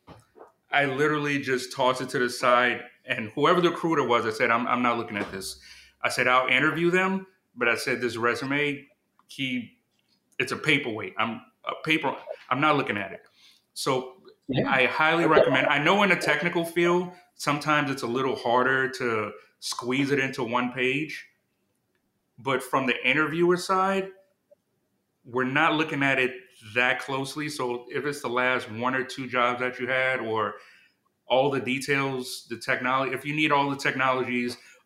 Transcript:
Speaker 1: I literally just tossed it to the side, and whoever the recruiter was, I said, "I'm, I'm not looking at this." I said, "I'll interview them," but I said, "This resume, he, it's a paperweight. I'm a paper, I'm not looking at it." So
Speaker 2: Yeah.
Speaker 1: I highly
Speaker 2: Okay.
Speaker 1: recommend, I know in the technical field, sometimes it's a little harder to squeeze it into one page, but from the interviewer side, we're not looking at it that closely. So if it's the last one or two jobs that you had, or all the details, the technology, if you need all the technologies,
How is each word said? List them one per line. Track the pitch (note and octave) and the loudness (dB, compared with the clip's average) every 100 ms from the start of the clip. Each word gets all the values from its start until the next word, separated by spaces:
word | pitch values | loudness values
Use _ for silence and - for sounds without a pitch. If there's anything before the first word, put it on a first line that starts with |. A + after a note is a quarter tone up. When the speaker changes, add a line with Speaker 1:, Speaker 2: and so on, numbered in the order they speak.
| - - _ - - _ - | -20 -20 _ -20 -20 _ -2
Speaker 1:
I | C#3+ C#3 | 0 0
literally | C3 D3+ D3+ D3 C#3+ | 2 0 0 -2 -2
just | B2+ B2+ B2 | -2 -4 -4
tossed | - B2+ B2+ | -2 0 0
it | C3 | -2
to | C#3 | -2
the | B2 | -2
side, | B2 B2+ B2 B2 A2+ - _ | 0 4 4 4 0 -8 _
and | - B2 G#2+ | -8 -6 -6
whoever | - D3 F3+ | 2 4 6
the | F3 | 4
recruiter | - E3 D#3 B2 | 2 0 2 2
was, | A#2+ A2 | 2 2
I | |
said, | G#2+ A#2+ | 0 2
"I'm, | A#2 A#2+ | 2 2
I'm | A#2+ | 2
not | B2 A#2 | 2 0
looking | A2 G#2 | -4 -6
at | G#2 | -6
this." | F#2+ F#2 - - - - _ | -8 -10 -12 -18 -20 -20 _
I | A#2+ | -4
said, | - B2+ | 0 2
"I'll | B2+ B2+ | 4 4
interview | B2+ D3+ D3+ E3+ | 2 2 2 2
them," | F3+ F#3+ F#3+ - _ _ | 2 0 -2 -8 _ _
but | A#2 A#2+ | -2 0
I | A2+ | 0
said, | - A#2+ | 0 -2
"This | B2 A2+ | -2 0
resume, | A#2+ A2+ C3+ C#3+ D3 C#3+ - _ _ _ - | 0 0 -2 -2 -2 -4 -10 _ _ _ -18
he, | - C3+ B2+ G#2+ _ _ _ _ _ _ - | -8 -6 -6 -8 _ _ _ _ _ _ -8
it's | B2+ | -6
a | A#2+ | -4
paperweight. | - C#3+ C#3 G#2+ F#2+ - | 0 0 0 -6 -8 -4
I'm | A2+ A2+ - _ | -4 -4 -12 _
a | - - | -10 -6
paper, | D#3+ D#3+ F3 - - - - | -2 0 -2 -6 -12 -12 -4
I'm | B2+ | 0
not | D#3 C#3+ | 2 2
looking | C3 G#2 | 0 -4
at | F#2+ | -6
it." | - - _ - _ _ | -10 -18 _ -20 _ _
So | - - C3 B2+ - - - - | -6 -2 -2 -4 -14 -20 -18 -4
Speaker 2:
Yeah. | C3 C3+ | -2 0
Speaker 1:
I | C3+ B2 | 2 2
highly | - D#3 E3 | 2 2 2
Speaker 2:
Okay. | D#3+ | 4
Speaker 1:
recommend, | D3+ - C3+ C#3+ | 6 6 4 4
I | C#3+ | 2
know | D3+ G3 | 4 4
in | G3+ | 4
the | E3+ | 2
technical | - D3 E3+ E3+ | 2 0 0 -2
field, | E3 F3 F3 F3+ F3+ - - | -2 0 2 2 0 -10 -20
sometimes | - - D3 D3+ D3+ C#3+ | -6 -2 -2 2 2 2
it's | C3+ | -2
a | A#2 | -2
little | B2 C3 A2 | -2 -2 -2
harder | B2 B2 B2+ C3 C3 | 2 4 4 2 0
to | - B2 A2 G#2 - - _ | -2 -2 -2 -4 -8 -20 _
squeeze | - - A#2+ C3 C#3 | -10 -8 -4 0 0
it | C#3 | 0
into | C3+ B2+ | 0 -2
one | A2+ A#2+ B2+ | -2 -2 -2
page, | C3 B2+ C#3 D3+ - - _ _ _ _ _ _ _ _ _ _ - | 0 -2 -2 -4 -10 -16 _ _ _ _ _ _ _ _ _ _ -10
but | A#2+ B2+ | -2 -2
from | - C#3 B2 | 0 -2 0
the | A#2 B2 | 0 2
interviewer | C#3+ D#3 E3 F3 F3 | 2 0 2 2 2
side, | - F#3+ F#3+ G3 F#3+ - _ _ _ _ _ _ _ _ _ _ | 0 0 2 0 -4 -10 _ _ _ _ _ _ _ _ _ _
we're | C3+ A#2+ | -6 -2
not | B2+ C#3 D#3+ | 0 2 2
looking | D#3 D#3 D3 | 2 -2 0
at | C#3 C3 | 0 2
it | B2 - - _ A2 | 0 -2 -18 _ -6
that | A2 B2+ C3 | 0 0 0
closely. | - C3+ C3+ D3+ D3+ | -2 -4 -4 -6 -6
So | C#3+ B2+ A#2+ - | -4 -4 -4 -6
if | C3+ C#3 | -6 -4
it's | C#3+ | -4
the | B2 | -4
last | B2 B2+ B2+ A2 | 0 2 0 -2
one | G#2+ B2 | -4 -2
or | C3 | -2
two | B2+ - B2+ | -4 -8 -4
jobs | B2 A#2+ B2 | 0 2 0
that | B2+ - | -4 -4
you | B2 | -2
had, | C3 C3 B2+ | 0 0 -2
or | A2+ A2 G#2 - - - _ _ _ _ - | -2 0 -2 -4 -18 -20 _ _ _ _ 0
all | B2+ C#3+ | 2 4
the | C3+ | 0
details, | A#2 C3 C3+ C#3 C3+ B2+ B2 - - | -2 -4 0 0 0 -4 -8 -12 -10
the | A#2 | -10
technology, | - B2 B2+ C3+ C3 | -4 -2 0 0 0
if | B2+ | -4
you | D3 | -4
need | D3+ D3+ | 0 2
all | C#3+ C#3 | 4 2
the | C3+ | 0
technologies, | D3+ C3 C3 B2+ A#2+ B2 B2 A#2+ - - | -2 0 0 0 0 -2 -2 -6 -16 -16